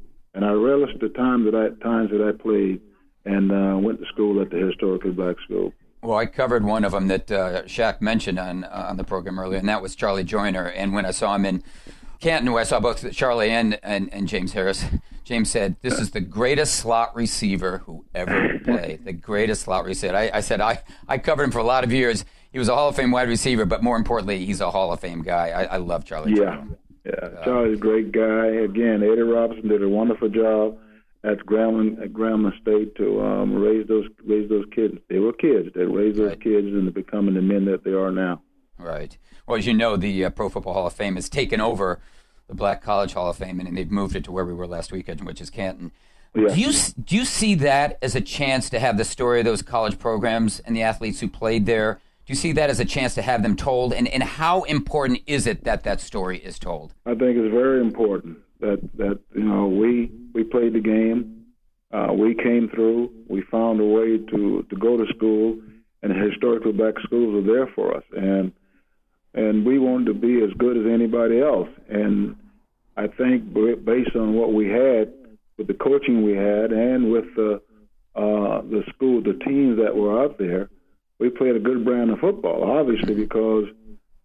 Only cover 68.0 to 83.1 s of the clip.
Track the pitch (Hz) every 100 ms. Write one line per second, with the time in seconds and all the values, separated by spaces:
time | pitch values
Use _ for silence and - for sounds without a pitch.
68 | - 98 98 98 92 - _ _ _ _
69 | _ _ _ - 107 107 117 135 127 127
70 | 113 101 117 123 104 92 123 120 110 117
71 | 113 117 113 117 147 104 87 - - 104
72 | 104 101 107 - - _ _ _ _ 104
73 | 104 - 127 127 107 110 113 117 110 123
74 | 117 120 110 110 117 107 101 117 131 113
75 | 107 - - - _ - 101 98 131 139
76 | 135 117 107 98 101 104 113 110 120 127
77 | 113 113 113 113 107 104 - _ _ _
78 | _ 113 107 107 101 104 104 107 - -
79 | 131 120 104 90 139 139 135 113 107 107
80 | 104 110 147 - 92 92 101 - _ _
81 | _ - 120 123 131 117 117 127 117 123
82 | 117 104 180 - 85 82 98 147 135 104
83 | 95